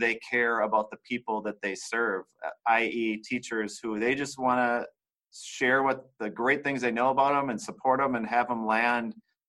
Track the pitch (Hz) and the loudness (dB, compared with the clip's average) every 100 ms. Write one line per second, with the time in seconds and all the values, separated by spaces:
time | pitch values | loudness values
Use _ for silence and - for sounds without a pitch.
0 | 117 113 - 123 117 117 107 107 104 104 | 0 0 -2 0 2 2 2 2 0 -6
1 | - 120 120 110 104 101 101 92 - 113 | -8 -6 -4 -4 -4 -4 -4 -6 -4 -2
2 | 117 95 90 _ 78 - 120 113 117 117 | 0 -2 -6 _ -10 -4 2 2 2 0
3 | 113 107 110 127 123 113 104 - 117 107 | -2 -2 -4 -6 -4 -4 -4 -6 -6 -2
4 | 117 135 143 139 127 123 120 120 120 - | 0 0 -4 -2 0 2 2 0 -4 -12
5 | _ _ _ - - - 127 135 135 131 | _ _ _ -20 -14 -2 2 4 2 0
6 | - - 107 101 123 143 143 139 120 113 | -6 -8 -6 -2 0 0 0 -2 0 2
7 | 127 135 135 143 139 107 - - 131 131 | 2 4 4 2 0 -4 -8 -4 0 2
8 | 135 123 107 120 120 117 110 110 120 120 | 2 0 0 0 0 0 0 2 2 2
9 | 117 107 - _ | -2 -8 -18 _